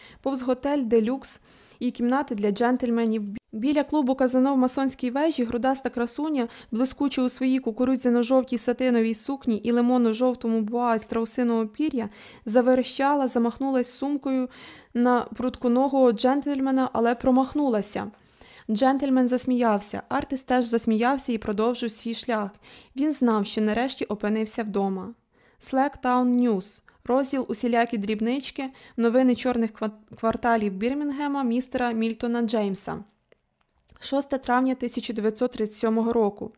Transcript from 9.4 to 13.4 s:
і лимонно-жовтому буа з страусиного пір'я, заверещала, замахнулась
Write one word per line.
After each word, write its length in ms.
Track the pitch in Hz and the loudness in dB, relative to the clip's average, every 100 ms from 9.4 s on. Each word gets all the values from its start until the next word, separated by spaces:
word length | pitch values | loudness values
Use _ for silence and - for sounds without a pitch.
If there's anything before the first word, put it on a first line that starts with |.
| 254 214 | -2 -2
і 160 | 220 | 0
лимонно-жовтому 880 | 240 240 254 233 220 254 247 226 226 | 2 4 4 2 2 0 0 -2 0
буа 380 | 214 240 240 226 | 0 -2 0 0
з 40 | |
страусиного 640 | 214 233 226 - 240 226 220 | -2 -4 -4 -2 0 0 -2
пір'я, 420 | - 302 269 208 - - - | -2 -2 -2 -6 -10 -20 -14
заверещала, 840 | - 226 240 254 254 - 277 285 262 | 0 2 4 4 2 0 0 2 2
замахнулась 640 | 240 | 2